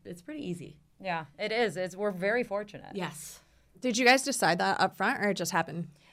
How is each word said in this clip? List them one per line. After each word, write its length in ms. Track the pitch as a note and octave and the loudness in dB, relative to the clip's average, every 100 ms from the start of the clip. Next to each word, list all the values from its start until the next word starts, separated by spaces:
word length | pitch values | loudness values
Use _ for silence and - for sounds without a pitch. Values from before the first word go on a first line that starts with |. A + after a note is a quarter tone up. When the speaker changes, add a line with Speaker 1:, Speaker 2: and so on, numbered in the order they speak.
| G3 | -16
Speaker 1:
it's 160 | F3 | -16
pretty 240 | - D4+ F#3+ | -12 -10 -8
easy. 300 | F3 C#3 - _ _ | -8 -10 -18 _ _
Speaker 2:
Yeah, 240 | F#3+ E3 D3+ - | -6 -4 -6 -6
it 120 | G#3 | -4
is. 240 | A3 A3+ D#3+ | 0 0 0
It's, 180 | F#3 F#3 | -6 -2
we're 160 | G#3 | -4
very 320 | F#3 G3 A#3+ | 0 0 0
fortunate. 500 | A#3+ G3 G#3 - - | 0 -4 -8 -14 -12
Speaker 1:
Yes. 460 | G3 E3 - - - _ _ _ - | -8 -8 -8 -16 -18 _ _ _ -4
Speaker 3:
Did 180 | B3+ A3 | -2 4
you 80 | B3 | 8
guys 160 | C4 | 6
decide 360 | C#4 B3 - F3 | 6 2 2 4
that 200 | F#3+ - | 2 2
up 160 | F#3 - | 2 2
front, 220 | G3+ - | 0 2
or 60 | G3+ | 0
it 60 | G3 | 0
just 180 | F3 | 0
happened? 340 | F3+ E3 E3 D#3+ - - | 0 -2 -6 -10 -12 -20